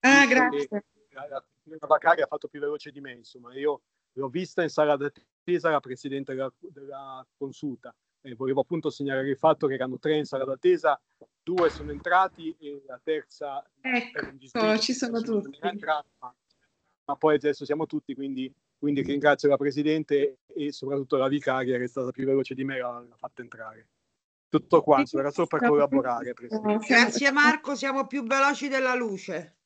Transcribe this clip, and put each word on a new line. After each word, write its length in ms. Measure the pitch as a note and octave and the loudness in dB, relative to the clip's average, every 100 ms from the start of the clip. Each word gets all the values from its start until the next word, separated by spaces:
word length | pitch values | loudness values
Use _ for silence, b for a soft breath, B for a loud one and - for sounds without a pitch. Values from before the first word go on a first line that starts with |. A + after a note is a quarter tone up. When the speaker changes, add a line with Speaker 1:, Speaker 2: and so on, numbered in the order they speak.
Speaker 1:
Ah, 260 | B3+ C#4 C4+ | 8 6 8
Speaker 2:
Visto 80 | |
Speaker 1:
grazie. 340 | B3+ B3 E4 G#3+ | 6 4 0 -4
Speaker 2:
che 460 | G#3 - _ _ | -6 -8 _ _
la, 120 | C3+ C#3+ | -16 -12
la, 160 | C3+ _ _ - D#3+ | -12 _ _ -20 -16
la 80 | D3 | 2
Vacari 360 | D3+ E3 E3 | 4 4 2
ha 40 | C#3+ | 2
fatto 220 | D3+ D3 | -4 -10
più 100 | D3 | -6
veloce 320 | D3 D3+ D3+ | -6 -6 -10
di 100 | C#3+ | -16
me, 120 | C#3 | -16
insomma, 440 | A#2+ A#2 B2+ A#2+ C3 | -18 -20 -20 -16 -4
io 260 | D3 C#3+ _ _ _ | -2 -2 _ _ _
l'ho 140 | - C3+ | -8 -4
vista 340 | B2+ F3+ - | -4 -4 -2
in 60 | E3 | -2
sala 280 | - D3+ C#3+ | 2 4 4
d'attesa 760 | C#3+ _ _ _ - F3 D#3+ | 0 _ _ _ -2 0 2
la 80 | D3+ | 0
Presidente 560 | C3 B2+ C#3+ C#3 C3+ | -2 -10 -6 -8 -6
della, 180 | C3 C3+ _ | -6 -6 _
della 680 | F3 C#3+ C#3 C#3 C3+ C3 B2+ _ | -20 -20 -16 -16 -14 -16 -18 _
consulta 580 | C#3 B2+ D3+ A#2+ B2 _ _ _ | -12 -8 -10 -10 -16 _ _ _
e 140 | C3+ | -18
volevo 260 | A#2 C3 C3+ | -6 -2 0
appunto 300 | C3 E3+ D#3 | 0 -2 -4
segnalare 380 | - C#3 C3+ C3+ | -4 -4 -2 -2
il 80 | C3+ | 2
fatto 320 | D#3 D3+ D3 | 4 4 2
che 60 | |
erano 260 | C3 B2+ B2+ | 0 -4 -4
tre 160 | D#3 D#3 | 0 0
in 80 | |
sala 200 | C#3+ C3+ | 0 -4
d'attesa, 560 | C3 C3+ F3+ F3 D#3 C#3 _ _ - _ | -4 0 2 4 4 0 _ _ -20 _
due 300 | - F3+ E3+ | -4 2 2
sono 220 | - D3 | 2 -10
entrati 600 | C#3+ F3+ F#3 F#3 - D#3+ D#3+ | -8 2 4 4 0 -12 -10
e 240 | D3+ C#3+ C3+ | -12 -14 -14
la 140 | B2 | -14
terza 600 | - D#3 D3 - D3 C#3 - _ | -4 -4 -4 -12 -10 -10 -12 _
Speaker 1:
Ecco, 380 | C4 B3 A#3+ - | -2 -2 -2 -8
Speaker 2:
era 120 | - | -10
in 60 | C4+ | -12
disgrazia, 420 | C3+ A#3+ G#3+ G#3+ | -10 0 2 2
Speaker 1:
ci 140 | - | 0
sono 280 | B3+ B3 A#3 | -2 -2 -4
Speaker 2:
non 20 | |
era 180 | A#3 G#3+ | 0 -2
Speaker 1:
tutti. 260 | G3+ - E3+ | -2 -6 -6
Speaker 2:
entrata, 420 | G#3 D#3+ D3+ - _ | -6 -2 -2 -4 _
ma, 160 | B2+ _ _ _ _ _ _ _ | -20 _ _ _ _ _ _ _
ma 100 | - | -8
poi 220 | C#3+ D#3 D3+ | 0 4 4
adesso 280 | D3 C#3 | 2 -2
siamo 220 | C3+ D3 D#3 | -4 -4 -4
tutti, 280 | D3+ - | -6 -8
quindi, 380 | C3 C#3 C3 C3 _ _ _ | -8 -8 -6 -8 _ _ _
quindi 260 | D3 C#3 | -2 -2
ringrazio 460 | C3 C#3 D3 C#3+ C#3+ | 0 2 4 4 4
la 80 | C3+ | 4
Presidente 840 | C#3+ C3+ D3 D#3 D3+ C#3+ C#3 C3 _ | 2 0 0 0 2 0 0 -4 _
e 200 | - D3 | -8 -8
soprattutto 440 | C#3+ C3+ C#3 C3 C#3 | -6 -4 -4 -2 0
la 120 | C3 | 2
Vicaria 500 | C#3+ C#3 C3 B2+ B2+ | 0 0 -2 0 -2
che 60 | |
è 40 | B2 | -2
stata 220 | C3 B2+ | -4 -6
più 160 | B2+ C3+ | -4 0
veloce 280 | C3+ C3 | 0 0
di 100 | C3+ | -4
me, 140 | C3+ C3+ | -6 -4
l'ha, 260 | B2 A#2+ A#2+ | -6 -8 -16
l'ha 80 | A#2 | _
fatta 240 | B2+ - | -16 -14
entrare. 460 | A#2 A2+ A2 A2 A2+ _ _ _ _ _ _ | -18 -14 -16 -16 _ _ _ _ _ _ _
Tutto 280 | D#3 - E3+ | -4 4 4
qua, 220 | D3+ C#3 | 6 4
Speaker 1:
Sì, 120 | C#3+ D#3 | 4 0
Speaker 2:
era 160 | C#3 | -2
solo 160 | C#3 E3+ | -2 -2
per 100 | D3+ | 2
Speaker 1:
siamo 160 | A#3+ | 2
Speaker 2:
collaborare, 540 | D3 C#3+ - B3+ A#3+ A#3+ | 4 4 2 0 -4 -6
Speaker 1:
tutti, 180 | A#3+ A#3+ | -12 -8
Speaker 2:
Presidente. 380 | A3 G#3+ G#3 | -4 0 0
Speaker 1:
siamo 180 | A3 A#3+ | 4 6
Speaker 3:
Grazie 280 | A#3+ A#3 C#4 | 6 4 0
Marco, 420 | C#4 D4 D4+ D4 | 4 4 4 -2
siamo 320 | C#4 C#4 C4+ C4+ | -4 -2 -2 -4
più 180 | C#4 | -6
veloci 440 | A3+ C4+ C#4 D4 C#4 | -2 2 2 0 -2
della 260 | C4+ C4 | -2 0
luce. 640 | B3+ A#3 F#3+ - E3 D#3+ _ | -2 -2 -6 -8 -10 -10 _